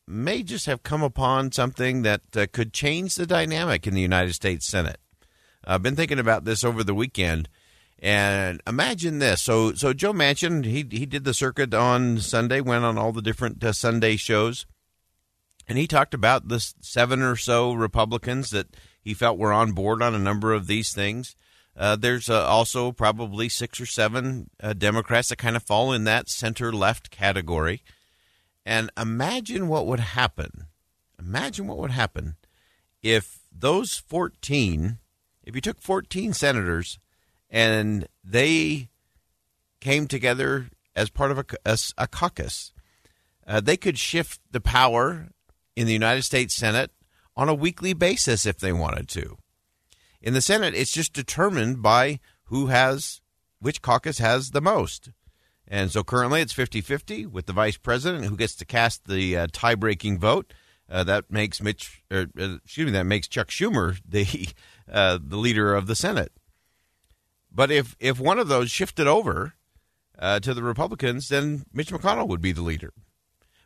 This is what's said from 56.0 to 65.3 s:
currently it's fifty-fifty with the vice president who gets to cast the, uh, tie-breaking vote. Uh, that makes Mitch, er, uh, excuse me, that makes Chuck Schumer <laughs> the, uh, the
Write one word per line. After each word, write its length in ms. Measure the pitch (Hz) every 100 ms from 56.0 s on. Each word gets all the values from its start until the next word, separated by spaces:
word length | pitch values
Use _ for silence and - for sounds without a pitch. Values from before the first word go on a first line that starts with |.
currently 380 | 98 123 123 156
it's 120 | 139
fifty-fifty 720 | - 127 110 - 143 - 214 190
with 220 | 95 90
the 60 |
vice 240 | 92 107 101
president 480 | - 123 160 175 104
who 120 | 104
gets 180 | 113 -
to 100 | -
cast 400 | 117 117 - -
the, 280 | 95 95 87
uh, 120 | 85
tie-breaking 680 | - 117 113 110 98 104 95
vote. 340 | 107 160 - - _ _ _
Uh, 140 | 92
that 260 | 90 101 -
makes 320 | 107 104 -
Mitch, 420 | 104 107 - - _
er, 160 | 95 90 -
uh, 160 | 98 87
excuse 220 | - - 156
me, 60 |
that 140 | 98 92
makes 220 | 104 -
Chuck 220 | - 101
Schumer 500 | - 208 160 87 92
<laughs> 40 | -
the, 400 | 101 98 - 90 - - _ -
uh, 280 | 104 95 90
the 160 | 71